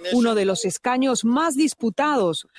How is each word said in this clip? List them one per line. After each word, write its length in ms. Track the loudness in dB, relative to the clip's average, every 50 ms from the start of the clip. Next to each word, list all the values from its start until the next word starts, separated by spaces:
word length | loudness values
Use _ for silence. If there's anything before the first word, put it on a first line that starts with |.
| -6 -2 0
uno 200 | 2 2 2 2
de 120 | 2 2
los 180 | 0 0 -2 -2
escaños 580 | -4 -6 -4 -4 -2 0 0 0 0 0 0 0
más 280 | 0 2 2 2 0 2
disputados 960 | 2 0 0 0 -2 -4 -4 -2 0 0 0 2 2 0 0 -2 -4 -8 _ _